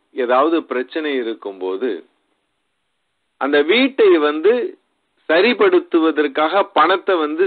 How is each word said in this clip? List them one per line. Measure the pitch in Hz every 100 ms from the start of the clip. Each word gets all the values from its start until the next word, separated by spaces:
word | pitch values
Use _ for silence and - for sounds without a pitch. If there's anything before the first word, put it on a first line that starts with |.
| _ -
ஏதாவது | 120 127 151 165
பிரச்சனை | - 123 123 165 151 135
இருக்கும்போது | 113 110 101 95 92 95 123 87 - _ _ _ _ _ _ _ _ _ _ _ _ _
அந்த | 135 147 151
வீட்டை | 226 269 269 208 170
வந்து | 147 151 170 247 - - _ _ _ _ _
சரிப்படுத்துவதற்காக | 160 214 208 202 180 170 170 160 147 147 135 156 190 190
பணத்தை | - 160 190 185 180
வந்து | 151 160